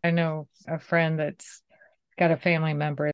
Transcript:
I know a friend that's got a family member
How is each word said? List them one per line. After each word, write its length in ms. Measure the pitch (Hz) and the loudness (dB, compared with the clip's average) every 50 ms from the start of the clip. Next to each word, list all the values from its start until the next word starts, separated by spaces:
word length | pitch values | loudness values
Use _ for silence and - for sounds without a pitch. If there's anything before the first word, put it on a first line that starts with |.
| - | 0
I 80 | 170 | 0
know 360 | 170 170 165 160 156 156 147 - _ _ - | 2 2 2 0 -2 -6 -8 -12 _ _ -10
a 100 | - 165 | -8 -8
friend 400 | 156 - - 175 165 165 160 160 | -8 -4 0 2 2 2 2 0
that's 460 | 156 151 147 - - - - - - _ _ _ _ - _ _ _ _ _ _ - | 0 -2 -4 -4 -8 -16 -20 -20 -20 _ _ _ _ -20 _ _ _ _ _ _ 2
got 100 | 175 165 | 2 2
a 80 | 165 | 2
family 380 | - - 180 170 160 160 156 151 | 2 2 2 2 2 2 0 0
member 340 | 147 151 151 143 143 147 147 | 0 -2 -2 -2 -2 -2 -4